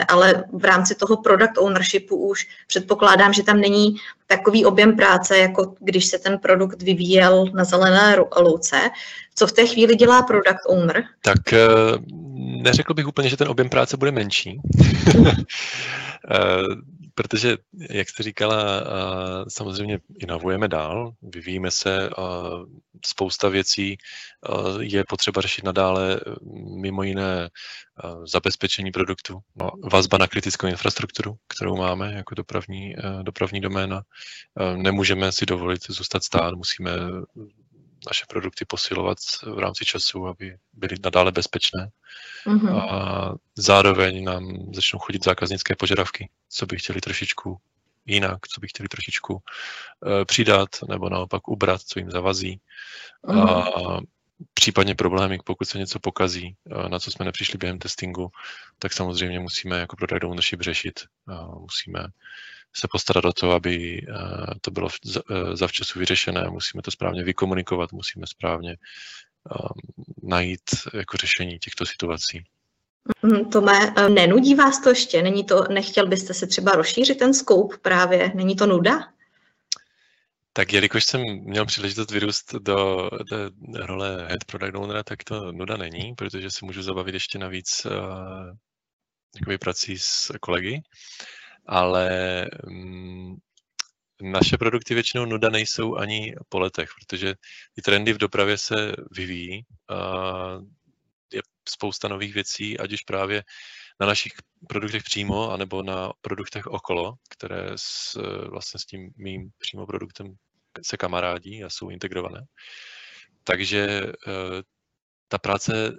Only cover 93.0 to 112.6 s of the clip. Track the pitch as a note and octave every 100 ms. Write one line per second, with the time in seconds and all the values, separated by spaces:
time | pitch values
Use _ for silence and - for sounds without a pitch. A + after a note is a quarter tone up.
93 | F#2 F#2 F#2 F#2+ _ _ _ - - _
94 | _ _ F#2+ F#2+ E2+ - A2+ A#2 - A#2+
95 | A#2 B2 A#2+ A2 A2+ A2 G#2+ - A2+ A#2+
96 | G#2 G#2+ G#2+ - - F#2+ F#2 - D#2+ -
97 | - F2+ G2 G2 - - - - - G2+
98 | G#2+ G#2+ G2+ A2 G2+ G#2 - A2 G#2+ -
99 | - F#2 F#2 F2+ F2 G2 A#2+ _ - F#2+
100 | F#2 F#2 F#2 F#2 F#2 F#2+ G2 _ _ _
101 | _ _ _ G#2 - _ - - G#2+ F#2
102 | G#2+ G2 G2+ G2+ G2 - G#2 G#2 G2+ G#2
103 | - G2+ G2 G#2 G2+ - - - - -
104 | G2 G#2 A2 - - _ - G#2+ G#2 G#2+
105 | - G#2 G2+ G2 A2+ F#2+ F#2+ F#2+ F#2+ F#2+
106 | F#2 - - G2 - G#2+ G2+ G2 - F2+
107 | F2+ B2 _ - G2 F#2 F#2+ G2 - -
108 | - A2+ G2+ G2 - G2 - - - G2
109 | F#2 - G2 F#2+ F#2 _ - G2+ F#2+ G2
110 | F#2+ - G2 F#2+ _ _ _ - G2 -
111 | F2+ F2+ F2+ F2 F2+ A2 F#2 - F#2+ F#2
112 | F#2 F#2 F2 - C3+ _